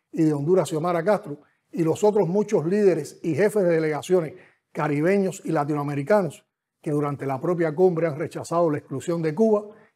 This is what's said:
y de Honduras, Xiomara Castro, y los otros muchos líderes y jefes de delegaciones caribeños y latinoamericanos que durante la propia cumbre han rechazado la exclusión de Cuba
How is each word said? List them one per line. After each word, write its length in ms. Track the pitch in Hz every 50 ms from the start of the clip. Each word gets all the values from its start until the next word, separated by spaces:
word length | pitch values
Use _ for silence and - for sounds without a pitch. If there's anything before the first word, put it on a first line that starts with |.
| _ _
y 120 | - 226 160
de 100 | 156 151
Honduras, 360 | 143 143 160 185 190 156 -
Xiomara 340 | 165 151 156 180 175 170 165
Castro, 360 | 202 214 - - - 147 - _ _ _ _ _ _
y 120 | - 226 160
los 200 | 160 147 - 208
otros 240 | 214 202 220 185 156
muchos 380 | 180 208 208 208 220 175 147
líderes 540 | 165 190 208 208 190 165 160 143 - - - -
y 120 | 180 151
jefes 280 | 131 196 208 202 214 185
de 60 | 175
delegaciones 640 | 165 160 160 156 151 143 127 - 180 185 160 139 127 - - _ _ _ _ _
caribeños 680 | - 165 151 151 147 143 151 180 202 202 190 185 151 - -
y 80 | -
latinoamericanos 920 | 160 151 143 139 151 147 143 147 147 143 139 - 208 208 185 147 - - _ _ _ _ _ _ _ _
que 100 | - 165
durante 340 | 147 147 147 143 143 123 143
la 140 | 135 135 127
propia 360 | - 165 180 170 165 156 147
cumbre 320 | 156 185 185 170 156 165 165
han 100 | 139 151
rechazado 540 | 165 - - 160 123 - 170 170 175 160
la 60 | 147 143
exclusión 440 | - - 139 127 - - 170 170
de 140 | 160 160 151
Cuba 300 | 175 220 220 214 208 208 - - - - _ _